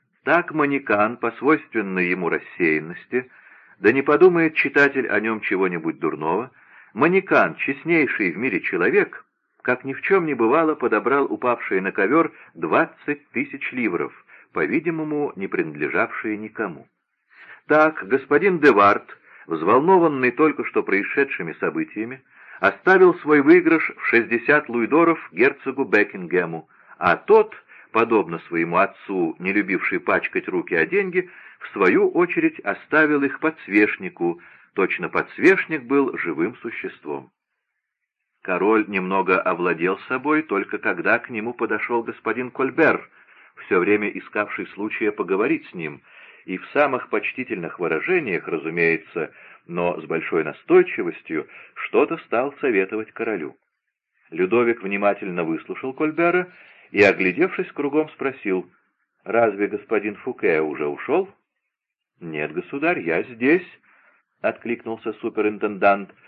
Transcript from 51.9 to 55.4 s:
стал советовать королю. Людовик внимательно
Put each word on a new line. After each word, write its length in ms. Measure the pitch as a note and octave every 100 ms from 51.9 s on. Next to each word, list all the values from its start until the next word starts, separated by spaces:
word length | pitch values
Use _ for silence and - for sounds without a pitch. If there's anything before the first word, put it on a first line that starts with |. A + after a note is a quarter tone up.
| G#2+ D3 E3
стал 360 | - A2+ C#3 C#3
советовать 500 | C#3 G2 F#2+ A2 A2
королю. 440 | - A2 G2+ C#2+ - _ _ _ _ _ _ _
Людовик 540 | E2 F#2 A#2 A#2 A#2
внимательно 600 | F#2+ G2+ G2+ G2 G2+ F2